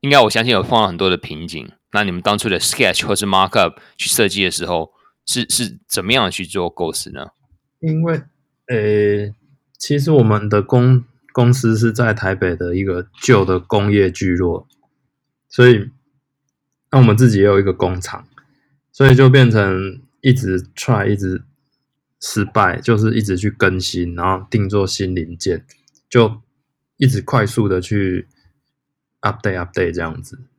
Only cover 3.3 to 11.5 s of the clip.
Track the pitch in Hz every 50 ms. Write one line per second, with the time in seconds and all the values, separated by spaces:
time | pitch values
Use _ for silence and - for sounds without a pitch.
3.3 | 98 95 95 95 - 117 95 85 - - - _ _ _ - - - - 113 98
4.3 | 92 101 98 92 87 - 85 82 87 82 80 - _ _ _ _ _ _ _ -
5.3 | - 123 120 - - - 123 110 - - _ _ - - 90 95 120 135 113 92
6.3 | 90 - 90 87 90 98 87 85 - - 87 80 78 - - - - 67 71 -
7.3 | _ _ _ _ _ _ _ _ _ _ - 160 156 160 160 170 165 160 - _
8.3 | _ _ _ _ _ _ _ _ 127 113 107 107 107 104 104 104 104 104 104 104
9.3 | 104 _ _ _ _ _ _ _ _ _ - - 147 143 139 165 156 143 120 110
10.3 | 107 107 104 107 104 104 101 - - 123 123 127 131 127 123 _ _ _ _ _
11.3 | _ - 123 120